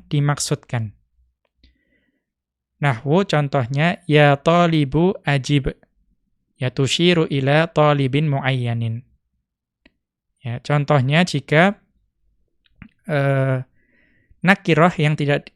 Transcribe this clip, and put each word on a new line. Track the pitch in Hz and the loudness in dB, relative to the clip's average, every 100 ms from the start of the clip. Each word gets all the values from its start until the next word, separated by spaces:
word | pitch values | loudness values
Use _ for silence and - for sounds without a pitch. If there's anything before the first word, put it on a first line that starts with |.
| - | -4
dimaksudkan. | 147 143 143 - 151 - 120 110 - _ _ _ _ _ _ _ _ _ _ _ _ _ _ _ _ _ - | -2 -2 -2 -4 -6 -6 -8 -8 -12 _ _ _ _ _ _ _ _ _ _ _ _ _ _ _ _ _ -6
Nahwu, | 147 113 139 170 202 | -4 -2 0 0 0
contohnya, | 151 143 143 117 139 165 196 - | -2 -2 -2 -2 -2 -2 -2 0
ya | 147 147 139 | 4 4 4
talibu | - 170 175 160 139 151 180 - - | 2 2 2 2 0 0 0 -2 -2
ajib. | 139 127 147 135 - _ _ _ _ _ _ _ - | -4 0 -2 -2 -10 _ _ _ _ _ _ _ -8
Ya | 127 | -6
tushiru | - 131 - 170 175 160 | -2 -2 0 2 2 0
ila | 139 135 147 165 | -2 0 0 0
talibin | 156 151 143 131 139 156 | 2 2 2 0 -2 -2
muayyanin. | 139 131 131 120 117 117 117 - _ _ _ _ _ _ _ _ _ _ _ _ _ | -2 -2 -4 -4 -4 -4 -8 -12 _ _ _ _ _ _ _ _ _ _ _ _ _
Ya, | 120 120 | -12 -12
contohnya | - 147 139 147 127 151 180 | -4 -2 0 0 2 0 0
jika, | 143 - 147 190 202 _ _ _ _ _ _ _ _ _ _ - _ - | -2 0 2 2 0 _ _ _ _ _ _ _ _ _ _ -20 _ -6
eh, | 147 139 135 135 131 131 _ _ _ _ _ _ _ | -2 0 0 0 -2 -6 _ _ _ _ _ _ _
nakiroh | 170 196 - 151 170 - | 0 0 2 2 2 2
yang | 151 151 | -2 -2
tidak, | 143 143 - | -2 -2 -4